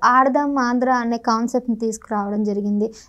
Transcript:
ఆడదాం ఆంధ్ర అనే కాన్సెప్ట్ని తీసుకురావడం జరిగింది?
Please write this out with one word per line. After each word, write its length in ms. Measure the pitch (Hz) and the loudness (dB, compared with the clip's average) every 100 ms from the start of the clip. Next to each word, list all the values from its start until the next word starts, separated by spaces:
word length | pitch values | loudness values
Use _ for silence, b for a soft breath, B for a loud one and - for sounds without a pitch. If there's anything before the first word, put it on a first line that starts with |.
ఆడదాం 540 | 226 254 269 277 285 277 | 2 4 4 2 0 0
ఆంధ్ర 320 | 240 247 254 | 0 0 0
అనే 280 | 254 233 233 | 0 0 -2
కాన్సెప్ట్ని 580 | 233 226 233 247 247 220 | 0 0 0 -2 -2 -2
తీసుకురావడం 680 | 226 220 - 208 202 208 | -2 -4 -6 -4 -2 -2
జరిగింది? 480 | 208 202 208 208 214 B | -2 -2 -2 -2 -2 B